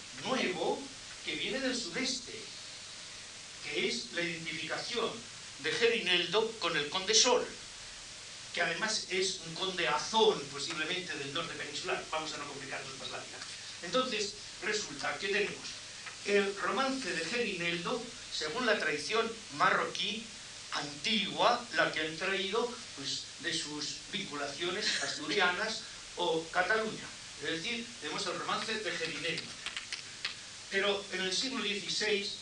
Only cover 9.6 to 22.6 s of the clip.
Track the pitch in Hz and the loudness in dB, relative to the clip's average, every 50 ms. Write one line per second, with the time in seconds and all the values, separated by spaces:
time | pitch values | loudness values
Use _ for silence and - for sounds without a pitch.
9.6 | 190 185 180 - 165 151 - - - - 220 226 214 - 175 165 139 - 139 143 | -2 -2 0 2 2 2 2 2 2 4 6 8 8 8 8 6 2 -4 -4 -4
10.6 | - 165 165 151 156 156 175 175 - 160 147 139 139 139 - 170 170 147 147 147 | -4 -2 -2 -2 0 0 -2 -2 -2 -4 -4 -4 -4 -2 -2 -2 -2 -4 -4 -6
11.6 | 147 147 143 147 165 185 - - - - 160 156 156 151 147 143 143 139 139 135 | -6 -4 -4 -4 -2 -2 -2 -2 -2 -2 -2 -2 -2 -2 -4 -6 -6 -6 -8 -8
12.6 | 135 135 - 127 - - - - - - - - - - - - - - - - | -8 -6 -6 -6 -6 -8 -8 -8 -8 -6 -6 -8 -8 -10 -10 -10 -10 -10 -10 -10
13.6 | - - - - 170 180 - 254 254 226 220 208 202 - - - - - - - | -10 -12 -10 -8 -2 2 4 4 4 4 2 0 0 -2 -4 -6 -10 -12 -10 -4
14.6 | - 208 214 202 - - 135 - 147 143 - - 196 202 190 - 190 175 - - | 0 0 2 2 0 -2 -4 -2 -2 -2 0 0 0 2 4 4 2 2 -2 -6
15.6 | - - - - - - - - - - - - - 202 202 202 202 196 - - | -8 -8 -10 -10 -10 -12 -12 -12 -10 -12 -10 -4 2 6 6 6 6 4 2 0
16.6 | - - - 247 269 262 - - 190 175 165 165 165 - 240 240 220 196 190 170 | 2 2 4 4 4 4 2 0 0 0 0 0 0 2 2 2 2 2 0 0
17.6 | 170 170 170 170 175 226 247 233 - - - - - - - - 156 156 - 247 | 0 0 0 0 0 0 0 -2 -2 -6 -10 -10 -8 -6 -4 -2 -2 0 0 2
18.6 | 254 220 208 - 170 156 147 143 - - 214 226 226 226 - - - - 139 147 | 4 4 4 4 4 2 0 0 0 2 4 4 4 2 0 -6 -10 -4 2 4
19.6 | 180 208 214 - 165 - - - 185 208 220 226 - - - - - - - - | 6 6 6 6 4 2 0 -2 -2 -2 -2 -4 -6 -8 -12 -12 -12 -12 -12 -12
20.6 | - - - 160 143 147 147 151 - 220 220 208 185 160 147 143 185 226 240 233 | -8 -4 -2 -2 -2 -4 -4 -2 0 2 4 4 2 2 4 6 6 6 6 4
21.6 | - - 160 165 156 - - 156 156 156 160 - 151 190 190 190 196 196 208 240 | 2 0 4 4 4 4 4 0 0 -2 -2 -2 0 0 2 2 2 2 2 2